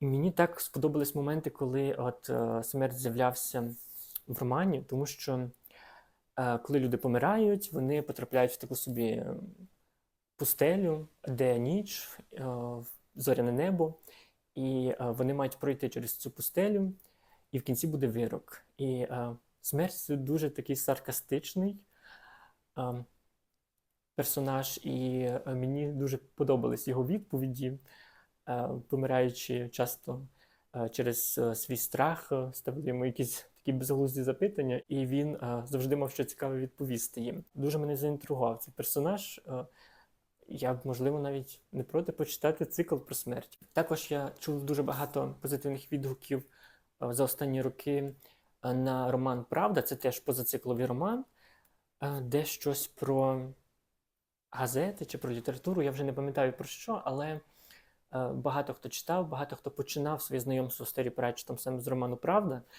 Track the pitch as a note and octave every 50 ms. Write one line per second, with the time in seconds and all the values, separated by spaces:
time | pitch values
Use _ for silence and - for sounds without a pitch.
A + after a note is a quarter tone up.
0 | - C#3 C3+ C#3 D3+ F#3 E3+ - E3+ E3+ E3+ - - - - C#3 C3 D#3 C#3+ D3
1 | C#3+ C#3+ - D3 C#3+ C#3+ D3+ D#3+ D#3 D3 - - C#3+ B2+ B2+ C3+ C#3 C3+ - -
2 | B2 B2 A#2+ - - - B2+ A#2+ A#2 A#2 A2+ A2+ A2+ - - C3+ C3+ C3 B2+ B2
3 | C3 B2 A2+ A#2+ B2+ B2+ B2 - - - - C3 A#2 A#2+ - - - - - -
4 | - - - - - - - - - B2 B2+ C#3+ F#3 F#3+ E3+ C3+ - - C3 C3
5 | C#3+ C#3 - - - - C3+ B2+ B2+ B2 - _ - - - - - - - -
6 | - _ _ _ _ _ _ - B2+ B2 A#2+ A#2 - - C#3 C#3+ C3 B2 A#2+ A#2
7 | - C3 A#2+ B2 C#3 D#3+ G#3 A3 A3 G#3 G3+ G3+ G3+ - D#3+ D#3 C3 C3 D3 D3+
8 | D3 - - - C3 - - C3 B2 B2 - - - A2+ C3 B2+ - C3+ B2 A#2+
9 | A#2 A2+ A2 A2 F2+ - - - - - - - - - _ _ _ _ _ _
10 | _ _ _ _ _ _ _ - D3 - - - - D3+ F3 G3 G3 F3 D#3 D#3
11 | D#3 D#3 _ _ - - C3 A#2+ C3+ B2+ B2 A#2+ A#2+ C3 E3+ G3+ G#3 G3 - -
12 | - - - - - _ - - C3 C3 B2 A#2+ A#2+ A#2+ A#2+ A#2+ A#2 - - -
13 | _ _ _ - B2 - C3 B2 A#2+ A#2+ A#2+ B2+ D#3 F#3 F#3+ F3 E3 D#3+ D#3+ -
14 | - - - - - - _ _ _ _ _ C3 C3 C3 C3 C3 B2+ B2+ - -
15 | B2+ A#2+ A#2 B2+ C3 B2+ C#3 C#3+ C#3 C3 - - - C#3 C3+ - - B2+ - -
16 | B2 A#2 - - - C3 - - - - - - F#3+ G#3 G#3+ G3+ G3 F#3+ F#3 -
17 | - - _ _ _ _ _ _ _ _ - C3 - - B2+ A#2+ - D#3+ D3+ C#3+
18 | C3 A#2+ A2 A#2 A#2 G#2+ - - - - - - - _ _ - C#3 C3 B2+ B2+
19 | B2 - B2+ B2 A#2+ A#2+ A#2+ A#2+ _ _ _ _ - - - C#3+ E3+ F3+ - -
20 | - - D3 C#3+ C3+ C3 D3+ D#3+ D3+ D3 C#3+ - C3 - C#3 C3+ - - C3+ -
21 | - - B2+ - - - C3+ C#3 - - - F#3 F#3 G3+ G3+ G3+ - _ _ _
22 | - - - - - - - - - - _ _ _ _ _ - C3 B2 B2 B2
23 | A#2+ - _ _ _ _ _ _ _ _ _ _ _ _ _ _ _ _ _ _
24 | _ _ _ - C#3+ - - D3 C#3 C3+ C3+ C3+ C3+ - - - - - C3 B2+
25 | B2+ B2+ B2+ B2+ B2+ B2 B2 - - - C3 B2+ B2+ C3 C#3 C#3+ D3 D3 D3 C3+
26 | C#3 C#3 C3 C3 - - _ - D3 C3+ C3+ B2+ A#2 B2 A#2+ A#2 - - B2 B2+
27 | B2+ B2+ F3+ G#3+ G3+ - - C3+ C3+ C3 B2+ B2+ C#3 B2+ C3+ C#3 - - - -
28 | - - - - _ _ _ _ _ - B2 B2 A#2+ C3 C3 B2+ A#2+ - - C3+
29 | C3+ B2+ C3 B2+ B2+ B2+ B2 - - - B2 B2 A#2+ A#2+ - - B2 A#2+ - -
30 | - - B2+ C3+ C3+ C3 - _ _ _ _ _ _ _ - B2+ A#2 A2+ - -
31 | B2+ B2 A#2 - - - - - B2 A#2 A2+ A2+ - - C3 A2+ - - - C3
32 | C3+ D#3 E3 - - - C#3+ C3 B2+ B2+ B2+ - - - C3 C#3+ D3 C3 B2 B2+
33 | B2+ C3 A#2+ - C3 A#2+ - - - - _ _ _ - C3+ C3 C3 B2+ C#3+ C3+
34 | C#3 C3+ C3 C#3 C3 C3 C3 - F#3+ G#3 G#3 - C#3 C3 B2 C3 - - C#3+ C#3
35 | C3 B2+ C3 C#3+ D3 D3+ D3 - - A#2+ A#2+ A#2+ A#2 C3 C#3 C3 B2+ C3+ C#3+ C#3+
36 | C#3 B2+ - - C#3 C3+ - - D3 C3+ C3+ C3 C3 C3 - - C#3+ C3 B2 A2+
37 | - - - B2 A#2 A#2+ - - E3 - - - C3+ C#3+ D3+ D#3 D3 D3 D3 C3
38 | C#3 D3 D3 C#3+ - - D3 B2+ B2+ A#2 A#2 A2+ - - - - - - - D3
39 | C#3 E3 G3+ G3+ G3+ - - - - - C3 B2+ B2+ - - - - - - -
40 | - _ _ _ _ _ _ _ _ - - A#2 C3 B2+ B2+ B2 - C3+ B2+ A#2
41 | B2+ C#3 D3 D3+ C#3+ C#3 C#3+ C#3 C3 - - - _ _ - C3+ B2+ - - -
42 | - - - - D3+ - - - - D3+ D#3 - D#3+ - - - - - E3 C3+
43 | - - - - - A#2+ B2 - - - - - - - - - E3 - D#3+ D#3
44 | - - D3+ C#3+ C#3 C3+ - - - - D3+ C#3+ C#3 C#3 D3+ C#3+ C#3 C3+ C3+ C3
45 | D3 C#3 - C#3 C3+ C3+ C#3 - - C3+ C#3+ C#3 - D3 C#3 C3+ - - - C#3+
46 | C3+ C3+ C3 - - - C#3+ C3 B2+ - - - - - - _ _ _ _ -
47 | - B2 A#2+ A#2+ C3+ B2+ - - D3 C#3 C3 C3 C3 C3 C3 - - D3 C#3+ C#3+
48 | C#3 C#3 C#3 - - - - _ _ _ _ _ - B2+ B2 B2+ C3 C3 C3 B2+
49 | B2+ B2+ B2+ B2+ C3 C3 B2+ B2 A#2 - - D3+ F#3 G#3+ G#3 C#3 B2+ - C3+ B2+
50 | - C3 B2 - - - B2+ B2+ B2 - - B2 - B2+ B2 A#2 B2+ B2 B2 B2+
51 | E3 G3 A3+ B3 C4 - _ _ _ - - _ _ _ _ _ _ _ _ _
52 | - C#3+ C#3+ C#3 B2+ A#2+ B2 C#3+ D3+ D3+ - - - D3 C#3+ C#3 - - - -
53 | - C3+ C3+ C3+ C3 C3 C3 C3 B2+ C3 C3+ - _ _ _ _ _ _ _ _
54 | _ _ _ _ _ _ _ _ _ _ - - C3 B2 - - D#3+ G3 G3+ G3+
55 | D#3 - - - - B2+ A#2+ A#2 A2+ - C3 C3 - F3+ F#3+ F3+ D3 C#3 C3 C3+
56 | C#3+ C3+ B2+ C3+ C#3 C#3 C3+ - C#3 C3 B2+ - E3 - - - - - A3+ -
57 | - - - D3+ C#3+ D#3 D#3 D3+ - _ _ _ - - - - - _ _ _
58 | _ _ - C3 B2+ B2 C3+ C3 B2 C#3+ B2+ C#3+ C#3+ C#3+ B2+ - - - - -
59 | - - E3 F#3 F#3 D#3 D3 C3 C#3+ C#3+ - - - C#3 - - C#3 - - D3+
60 | C#3+ D3 D3 C#3+ - - C3+ C3 A#2+ C3 C3 C3 B2+ B2 - - B2 - - -
61 | B2+ B2 A#2+ - B2+ A#2+ A#2+ - - - B2+ B2+ - B2+ C3 B2 B2 B2+ C3 B2+
62 | B2 B2 A#2+ - - - F3+ G#3 G#3 F3+ C3 B2 - - -